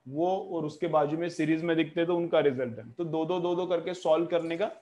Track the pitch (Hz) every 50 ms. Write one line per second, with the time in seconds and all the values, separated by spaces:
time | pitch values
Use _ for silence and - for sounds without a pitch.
0 | _ 127 135 147 170 180 190 196 - - 175 165 151 151 151 - 180 170 156 156
1 | 147 143 151 165 170 170 165 - 156 151 160 160 165 170 165 160 165 156 156 170
2 | 170 165 180 170 170 165 175 160 143 143 127 127 131 120 113 113 110 117 117 -
3 | 175 160 151 160 160 156 180 180 170 175 175 175 185 170 180 170 165 180 180 175
4 | - 175 156 160 170 165 170 170 165 165 170 165 202 226 - -